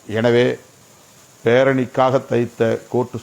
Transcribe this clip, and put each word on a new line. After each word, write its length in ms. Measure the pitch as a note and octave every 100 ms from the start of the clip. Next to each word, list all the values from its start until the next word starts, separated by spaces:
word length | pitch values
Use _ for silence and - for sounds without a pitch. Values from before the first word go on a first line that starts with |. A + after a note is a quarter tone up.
| -
எனவே, 520 | A2 A#2+ A#2+ B2 B2 - _ _ _ _ _ _ _ A2+
பேரணிக்காக 800 | B2 C3+ C3 B2 - C3 B2+ A#2+
தைத்த 540 | A#2 A#2 - A2+ A2+ -
கோட்டு 320 | A#2 B2 A2+